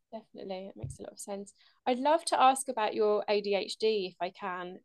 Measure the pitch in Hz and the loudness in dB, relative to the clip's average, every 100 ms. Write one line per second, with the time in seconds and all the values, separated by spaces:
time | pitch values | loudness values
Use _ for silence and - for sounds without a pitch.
0 | _ 220 - - - 185 196 - 220 - | _ -18 -18 -16 -10 -10 -12 -12 -12 -12
1 | 202 202 - 202 202 _ _ _ - 247 | -16 -14 -10 -10 -10 _ _ _ -2 2
2 | 269 320 320 - 262 262 - 247 214 220 | 4 2 2 6 6 6 0 -4 -2 2
3 | 214 208 - 208 202 196 - - 220 214 | 2 2 2 0 0 -2 -2 -2 0 0
4 | 180 175 175 - 202 180 180 185 | -2 -6 -8 -6 -8 -8 -8 -12